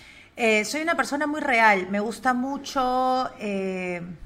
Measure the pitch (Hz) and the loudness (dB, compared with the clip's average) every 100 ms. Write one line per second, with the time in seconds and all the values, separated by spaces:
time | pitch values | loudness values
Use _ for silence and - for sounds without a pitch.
0 | - - - - 233 214 214 285 320 330 | -20 -20 -18 -2 2 2 2 -2 0 0
1 | 226 285 302 302 294 233 220 196 180 202 | 0 -2 -2 -2 2 6 6 6 2 -2
2 | 214 214 262 247 262 277 - 269 254 254 | -2 -2 0 0 -2 -6 -6 -2 0 2
3 | 254 254 262 - 208 196 190 185 180 175 | 2 0 -2 -6 -6 -4 -4 -4 -6 -6
4 | 175 160 | -8 -12